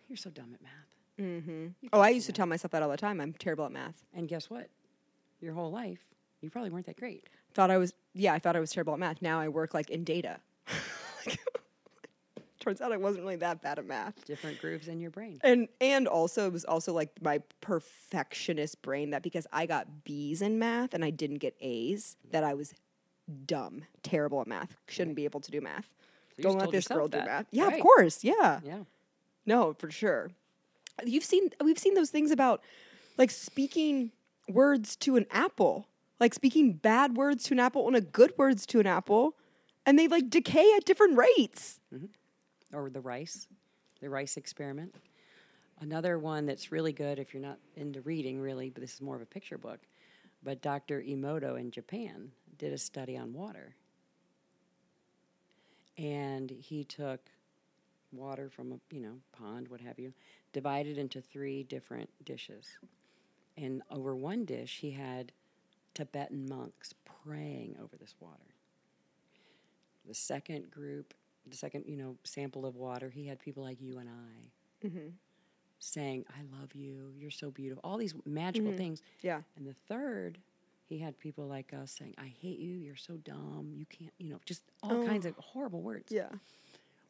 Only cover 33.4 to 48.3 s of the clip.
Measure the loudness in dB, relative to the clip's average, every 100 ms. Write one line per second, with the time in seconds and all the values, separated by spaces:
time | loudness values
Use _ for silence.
33.4 | -6 -2 -2 2 2 2 0 -6 _ _
34.4 | 0 6 6 6 0 -4 2 4 4 2
35.4 | 2 4 2 2 -6 _ _ 2 2 4
36.4 | 4 6 6 6 4 6 4 4 2 2
37.4 | 2 4 4 4 4 4 4 8 8 8
38.4 | 4 4 4 4 6 4 4 4 4 0
39.4 | _ _ _ _ 6 8 8 6 4 2
40.4 | 4 8 10 10 8 8 8 10 8 8
41.4 | 4 0 -10 -12 _ -14 -14 -18 _ _
42.4 | _ _ _ -10 -8 -8 -8 -8 -10 -12
43.4 | -16 -20 _ _ _ _ -8 -6 -6 -8
44.4 | -10 -10 -8 -8 -10 -16 _ _ _ _
45.4 | _ _ _ -14 -8 -4 -2 -2 -2 -2
46.4 | -4 -4 -6 -4 -2 -2 -4 -6 -8 -12
47.4 | -14 -14 _ -14 -12 -10 -8 -6 -6